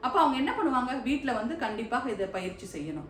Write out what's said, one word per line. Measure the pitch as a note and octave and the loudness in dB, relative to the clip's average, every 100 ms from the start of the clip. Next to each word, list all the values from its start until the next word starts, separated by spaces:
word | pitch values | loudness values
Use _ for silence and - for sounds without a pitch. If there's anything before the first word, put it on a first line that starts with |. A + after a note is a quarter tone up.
அப்ப | B3+ F4 | 2 6
அவங்க | D4+ C4 | 6 4
என்ன | C#4+ | 0
பண்ணுவாங்க, | A#4+ E4 B3+ B3 C4 | 2 2 2 0 -2
வீட்ல | A#3 C#4+ C4+ | 0 0 0
வந்து | A3+ A3+ E4 | 0 -2 -2
கண்டிப்பாக | A3 G#3+ A3+ A#3+ B3+ | -2 -2 -2 -2 -2
இதை | G3+ F#3+ | -2 -2
பயிற்சி | F#3 F#3 F3+ G3 D#3+ | -2 -6 -8 -10 -8
செய்யணும். | D3+ D#3 D3 | -6 -8 -10